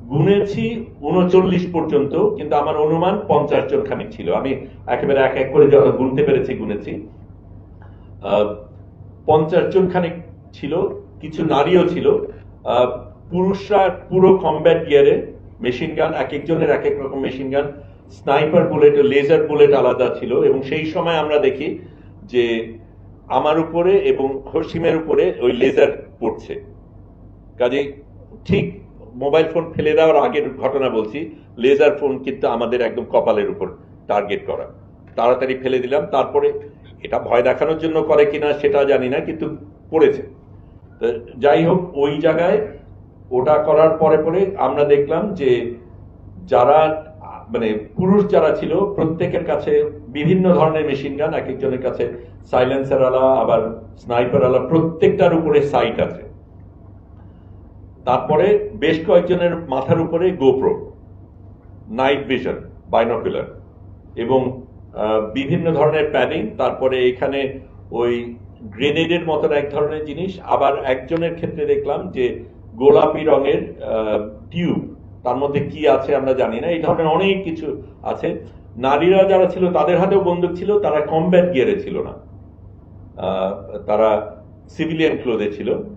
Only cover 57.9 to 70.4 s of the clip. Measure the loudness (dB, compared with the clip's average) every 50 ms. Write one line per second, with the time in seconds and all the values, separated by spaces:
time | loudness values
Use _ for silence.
57.9 | -20 -12 -2 0 0 0 0 0 2 2 4 4 2 2 0 -4 -8 -4 -2 0
58.9 | 0 0 0 4 4 4 4 4 0 0 0 0 -2 -2 -6 -4 -4 -4 0 0
59.9 | 0 0 0 -2 -2 0 0 0 0 2 2 2 2 4 0 -2 -2 -2 -8 -14
60.9 | -18 -20 -20 -20 -20 -20 -20 -20 -20 -20 -20 -20 -20 -20 -20 -20 -20 -20 -18 -14
61.9 | -4 -2 0 0 0 0 0 -2 -4 -2 -2 -4 -6 -8 -10 -16 -20 -20 -12 -2
62.9 | 0 2 2 2 -2 -4 -4 -4 -4 -4 -6 -8 -12 -20 -20 -20 -20 -20 -20 -20
63.9 | -20 -20 -20 -20 -10 -8 -4 0 0 0 0 0 -6 -8 -16 -20 -20 -20 -20 -18
64.9 | -8 -4 -2 0 0 0 0 -2 -4 -6 -2 -2 -2 -2 0 0 0 2 2 2
65.9 | 2 0 -2 0 0 0 0 0 -2 -6 -6 -8 -6 -4 -4 -4 -2 -2 -2 -2
66.9 | 0 2 0 0 0 0 -4 -4 -2 -4 -4 -6 -6 -10 -16 -18 -20 -20 -20 -12
67.9 | -6 -2 -2 -2 -2 -2 -6 -10 -14 -16 -18 -20 -20 -18 -18 -18 -10 -4 -2 -2
68.9 | 0 0 0 0 -2 -2 -2 -2 -4 -2 0 0 0 0 -2 -2 -4 -2 -2 -2
69.9 | -4 -6 -8 -10 -8 -8 -8 -8 -8 -10